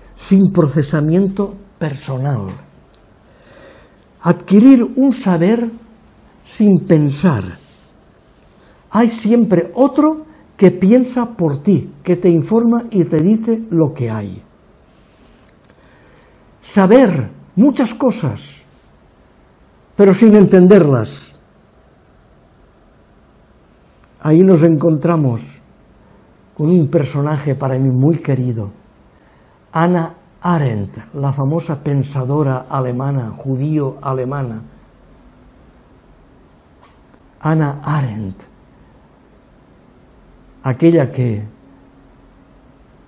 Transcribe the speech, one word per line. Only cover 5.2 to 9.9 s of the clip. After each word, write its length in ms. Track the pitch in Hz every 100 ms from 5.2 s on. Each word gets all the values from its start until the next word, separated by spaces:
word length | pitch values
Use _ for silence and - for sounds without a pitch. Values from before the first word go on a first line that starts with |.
| 202 175 170 226 233 - - _ _ _ _ _
sin 420 | - - 208 180 -
pensar. 580 | 160 147 139 190 120 90 87 _ _ _ _ _ _ _ _ _ _ _ _ _
Hay 180 | 208 233
siempre 600 | - 202 240 220 175 165
otro 520 | - 277